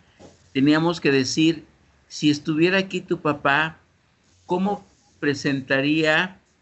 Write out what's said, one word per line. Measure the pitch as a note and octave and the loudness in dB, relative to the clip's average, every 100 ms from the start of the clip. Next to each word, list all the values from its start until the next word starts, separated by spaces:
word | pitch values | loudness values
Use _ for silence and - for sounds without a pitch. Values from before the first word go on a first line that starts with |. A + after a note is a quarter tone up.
| _ _ - - _ | _ _ -20 -20 _
teníamos | C#3 C#3 D#3 E3 E3+ | 0 2 4 2 0
que | D3+ | 0
decir, | C#3 B2+ C3+ D#3+ D#3 - _ _ _ _ | 2 0 2 2 0 -6 _ _ _ _
"Si | - D3+ | -2 0
estuviera | D3 E3 D#3 E3+ F#3+ | 2 0 0 2 2
aquí | F#3+ F3+ | -2 -6
tu | F3+ E3 | -4 -4
papá, | D3+ D3 D3 C#3 D#3+ E3 _ _ _ _ _ _ - | -2 -2 0 0 -2 -8 _ _ _ _ _ _ -6
¿cómo | F3+ F#3 G2+ - _ _ _ | -2 -2 -4 -8 _ _ _
presentaría, | D3 C#3 D#3 C#3 C3+ C3+ C#3+ D#3 D#3 D#3 F#3+ F#3+ _ _ | -4 -2 -2 -4 -2 0 0 0 2 0 -2 -8 _ _